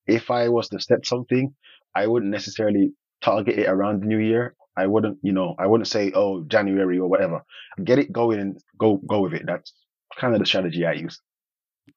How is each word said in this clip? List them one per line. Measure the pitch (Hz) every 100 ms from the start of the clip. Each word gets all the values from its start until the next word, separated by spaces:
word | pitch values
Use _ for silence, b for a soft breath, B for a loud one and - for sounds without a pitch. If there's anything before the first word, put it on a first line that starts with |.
| -
If | 113 -
I | 120 117
was | 117 113
to | 98
set | - 123 -
something, | 123 127 127 139 - b b b
I | 92 104
wouldn't | 120 101
necessarily | 101 101 101 107 101 98 - _ _
target | - 104 107 110
it | 98
around | 95 101 107
the | 104
new | 110
year. | 110 113 120 - _ -
I | 95
wouldn't, | 107 110 95
you | 98
know, | 95 90 82
I | 95
wouldn't | 113 98
say, | 110 101
"Oh, | 95 101 95
January | 76 110 101 98 95 90
or | 90
whatever." | 92 92 82 - B B -
Get | 87 127
it | 143
going | 107 117 107
and | 98 92 _ _
go, | 110 98 95
go | 104
with | 95
it. | 80 78
That's | 87 - _ _ _ _ -
kind | 127
of | 113
the | 95
strategy | 101 90 82 85
I |
use. | 78 82 - _ _ _ _ _ _ _